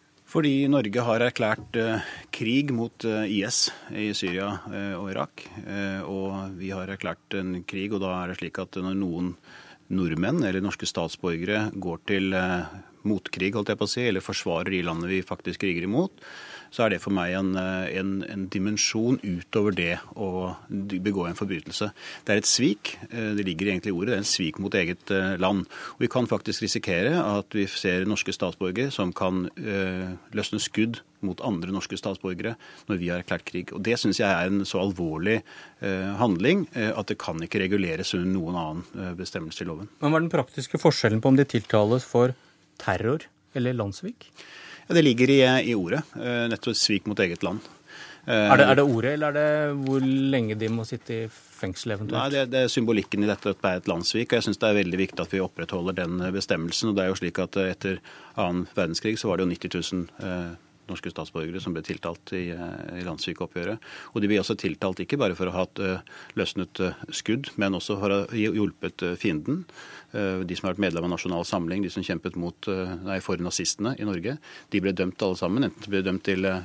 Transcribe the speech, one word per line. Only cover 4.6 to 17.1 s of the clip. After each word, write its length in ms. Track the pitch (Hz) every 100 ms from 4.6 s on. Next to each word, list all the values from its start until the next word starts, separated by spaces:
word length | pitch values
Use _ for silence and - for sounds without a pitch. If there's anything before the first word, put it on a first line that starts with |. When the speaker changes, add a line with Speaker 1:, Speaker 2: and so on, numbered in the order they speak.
| 104
Speaker 1:
eh, 240 | 101 98 90
og 160 | 98
Irak. 320 | 92 73 - - 107 -
Eh, 340 | 101 98 98
og 540 | 90 95 95 98 95 92
vi 140 | 95
har 160 | 95 92
erklært 480 | 98 92 85 - 98
en 220 | 92 90 90
krig, 240 | 95 101
og 80 | 101
da 220 | 95 90
er 80 | 90
det 80 | 90
slik 180 | 85 -
at 220 | 92 92
når 140 | 92 98
noen 400 | 92 82 92 92 - - - - -
nordmenn 500 | 92 85 80 98 170
eller 220 | 104 92
norske 240 | 98 - -
statsborgere 840 | - 82 - 90 82 90 107 107 95
går 240 | 90 82 -
til, 260 | 98 95
eh, 320 | 92 92 90 87 95 - -
motkrig, 500 | 104 98 - 90 95
holdt 140 | 107 104
jeg 100 | 101
på 60 |
å 60 | 104
si, 180 | 123 123
eller 140 | 92
forsvarer 480 | - 98 98 82 92
de 100 | 92
landene 280 | 87 82 87
vi 100 | 95
faktisk 380 | - 90 92 87
kriger 240 | 98 85
imot, 280 | 92 123 190 - - - - - -
så 140 | - 113
er 40 |
det 120 | 87
for 80 | 104